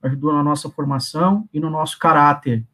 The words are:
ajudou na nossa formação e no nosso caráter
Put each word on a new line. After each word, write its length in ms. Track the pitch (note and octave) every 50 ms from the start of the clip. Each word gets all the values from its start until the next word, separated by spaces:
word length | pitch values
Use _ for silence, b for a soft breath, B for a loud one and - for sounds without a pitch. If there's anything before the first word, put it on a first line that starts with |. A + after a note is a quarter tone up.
ajudou 320 | - C3 C3+ C#3 C3+ D3+ D3+
na 100 | D3 C#3+
nossa 260 | D3 D3 D3 - C#3+
formação 760 | - - D3 C#3 C#3 C3 B2 - - D#3 E3+ F#3 G3+ G#3 G#3+ - _
e 80 | D3+
no 80 | D#3 D#3+
nosso 280 | D#3 D#3 D#3 D3+ - -
caráter 680 | - E3+ D3+ D3 D3 D3 C#3+ C#3+ - C3+ A#2+ A2+ A2+ -